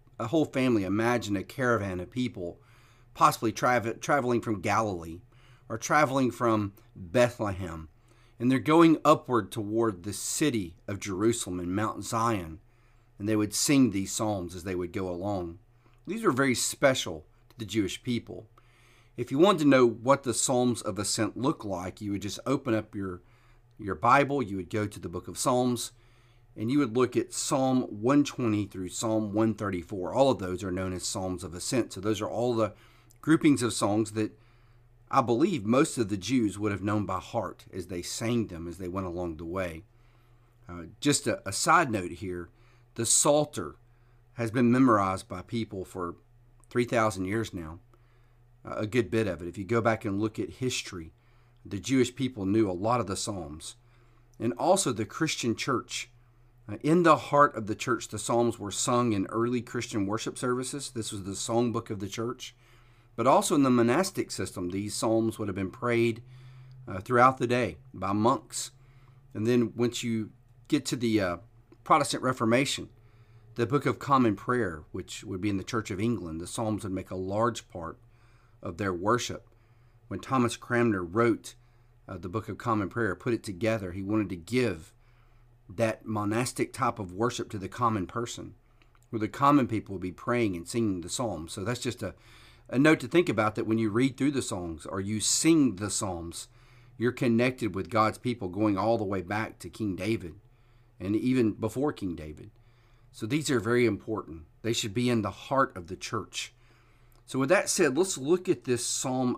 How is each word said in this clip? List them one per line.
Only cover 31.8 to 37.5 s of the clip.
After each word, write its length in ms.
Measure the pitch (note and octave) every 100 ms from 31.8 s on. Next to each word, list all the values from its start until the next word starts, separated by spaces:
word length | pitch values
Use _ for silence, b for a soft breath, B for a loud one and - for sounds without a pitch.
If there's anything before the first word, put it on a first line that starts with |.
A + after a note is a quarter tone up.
| G2
So 80 | F#2+
those 180 | G2+ G2+
are 80 | G#2
all 280 | F#2 B2 A2+
the 180 | G#2 b b b b b
groupings 420 | - D#3+ D#3 B2
of 80 | A#2
songs 400 | - G#2+ G#2+ G#2
that 260 | G#2+ G#2+ - b b b b b _ _
I 120 | C3+
believe 420 | A#2+ A#2 F#3 D3
most 340 | G2 B2 D#3+ -
of 120 | G2+
the 80 | G2+
Jews 420 | F#2 C3 G#2+ F#2
would 140 | G#2
have 100 | G2
known 220 | G2+ G#2+ F#2
by 140 | F#2
heart 440 | - B2 F2+